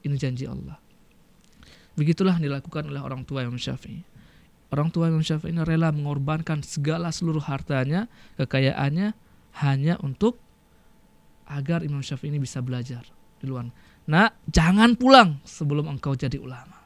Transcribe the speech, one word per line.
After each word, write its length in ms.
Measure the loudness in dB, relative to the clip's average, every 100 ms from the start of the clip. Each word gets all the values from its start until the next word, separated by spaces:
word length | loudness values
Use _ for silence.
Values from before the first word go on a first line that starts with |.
Ini 160 | -4 -2
janji 280 | -2 -4
Allah. 360 | -8 -8 -12 -16 _ _ _ _ _ _ _ _ -20 -20 _
Begitulah 480 | -2 0 2 2 2
dilakukan 480 | 0 -4 -8 -8 -6
oleh 100 | -8
orang 240 | -8 -8
tua 220 | -6 -6
Imam 120 | -4 -6
Syafi'i. 440 | -6 -8 -10 -16 -16 -20 -20 -20 -20 _ _
Orang 200 | -2 0
tua 180 | 0 2
Imam 140 | 2
Syafi'i 320 | 0 -2 -2
ini 80 | -4
rela 300 | 0 2 2
mengorbankan 720 | 0 -2 -2 -2 -4 -2 -4
segala 480 | -4 -4 -2 -2 -4
seluruh 320 | -4 -2 -2
hartanya, 640 | -2 -6 -2 -2 0 -2 -4 -12 -20
kekayaannya, 800 | -6 -2 2 2 2 -2 0 -2 -4 -16 -20 _ -2
hanya 400 | 0 2 2 0
untuk 400 | -4 0 0 0 -16 _ _ _ _ _ _ _ _ _
agar 400 | -10 -8 -2 -2
Imam 160 | -2 -6
Syafi'i 320 | -6 -8 -4
ini 80 | -4
bisa 180 | -4 -6
belajar 460 | -6 -6 -6 -12 -16 -20 _ _
di 80 |
luar. 240 | -8 -8 -8 -12 -20 -16
"Nak, 280 | 2 4 4 2 0
jangan 480 | 4 4 6 6 6
pulang 420 | 8 10 8 2
sebelum 440 | -10 -6 -2 0 -2
engkau 280 | -6 -4 -2
jadi 240 | -4 -6
ulama." 400 | -10 -16 -20 -20